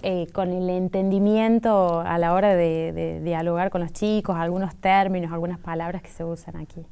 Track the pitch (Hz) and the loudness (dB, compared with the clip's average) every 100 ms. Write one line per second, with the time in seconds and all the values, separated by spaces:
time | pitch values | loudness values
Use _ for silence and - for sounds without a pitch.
0 | 190 180 170 - 180 180 180 185 185 190 | -2 -2 -4 -2 -2 -2 -2 0 0 0
1 | 190 196 202 214 226 226 226 202 180 165 | 2 2 4 4 4 2 4 4 4 2
2 | 175 170 170 185 208 180 165 160 165 165 | 0 0 2 4 4 4 4 2 -2 -4
3 | 165 160 156 165 170 170 190 180 170 - | -6 -4 -4 -2 0 0 0 -2 -4 -2
4 | 208 214 202 170 170 185 190 - 190 196 | 0 0 0 -2 -2 -2 -4 -2 2 4
5 | 190 185 165 165 170 175 170 165 170 185 | 4 0 -4 -4 -6 -6 -6 -6 -4 -8
6 | - - 170 165 - 160 156 165 160 | -12 -10 -8 -8 -10 -12 -12 -14 -16